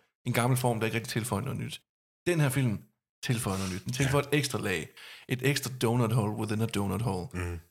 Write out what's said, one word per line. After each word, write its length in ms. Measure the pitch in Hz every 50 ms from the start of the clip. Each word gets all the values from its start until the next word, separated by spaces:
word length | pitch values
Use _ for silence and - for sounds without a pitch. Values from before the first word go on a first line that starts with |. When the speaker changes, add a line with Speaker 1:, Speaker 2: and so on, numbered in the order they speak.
| _ _ _ _ -
Speaker 1:
En 60 | 127
gammel 260 | 113 - 117 123 131 123
form, 220 | - 123 117 110
der 60 | 110
ikke 80 | 110 110
rigtig 160 | 113 110 -
tilføjer 320 | - 117 107 - 104 95 -
noget 140 | - - -
nyt. 200 | - - - - _ _ _ _ _ _ _ _ -
Den 140 | 175 180 165
her 80 | 147 135
film 300 | 127 143 131 120 101 - - - _ _ _ _ _ _ -
tilføjer 340 | - 123 113 120 104 95 95
noget 140 | 95 92
nyt. 120 | 90 95 -
Den 80 | 123
tilføjer 320 | 123 127 139 131 139 143 143
et 40 | -
ekstra 260 | 147 151 139 - - 107
lag. 300 | 110 104 92 80 - - - - - - - - - -
Et 120 | 135 127
ekstra 280 | 127 135 143 - - 131 131 127
donut 300 | 123 113 117 123 120 107
hole 200 | 113 127 104 104 107
within 260 | 113 110 107 107 110
a 40 | 113
donut 360 | 107 - 101 101 98 95 98
hole. 260 | 117 104 95 92 87 -
Speaker 2:
Mm. 260 | - 90 90 87 87 85 - _